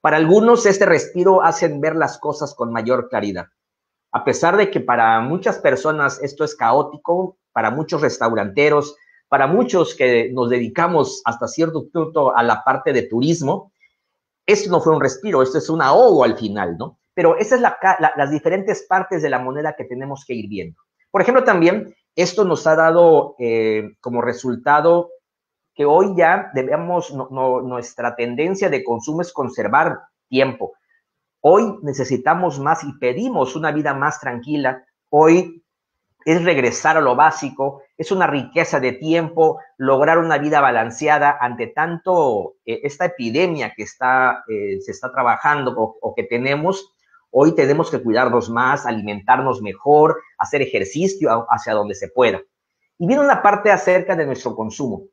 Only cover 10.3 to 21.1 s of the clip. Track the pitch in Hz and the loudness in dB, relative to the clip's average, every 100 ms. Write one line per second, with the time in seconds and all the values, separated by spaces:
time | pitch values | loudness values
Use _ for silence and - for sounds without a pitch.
10.3 | 123 120 123 117 123 170 170 135 - - | -2 0 0 -2 -2 0 0 -2 -4 -6
11.3 | 113 117 - 160 160 - 170 160 160 135 | -6 -8 -2 -2 -2 -6 -6 -4 0 2
12.3 | - 117 110 - 135 151 131 120 117 139 | 2 2 0 0 0 0 -2 -2 -2 0
13.3 | 165 139 196 - _ _ _ _ _ _ | 0 -2 -4 -8 _ _ _ _ _ _
14.3 | _ - 202 202 170 160 156 135 - 214 | _ 0 2 2 0 2 2 0 -2 -2
15.3 | 160 131 160 - 160 135 160 247 165 120 | 0 2 0 -4 -2 2 6 6 6 4
16.3 | 107 110 104 90 85 120 _ _ - 175 | 0 -6 -4 -6 -6 -10 _ _ 2 2
17.3 | 247 214 254 240 - 190 185 156 151 139 | 4 2 2 2 2 0 2 0 0 -2
18.3 | 151 165 190 196 190 - 190 175 180 147 | 0 0 -2 -2 -6 -2 -2 -2 -4 -2
19.3 | 127 127 143 156 147 123 123 135 139 - | -2 -4 -6 -6 -8 -12 -10 -10 -12 -10
20.3 | 120 101 101 85 80 _ _ _ | -10 -8 -10 -12 -16 _ _ _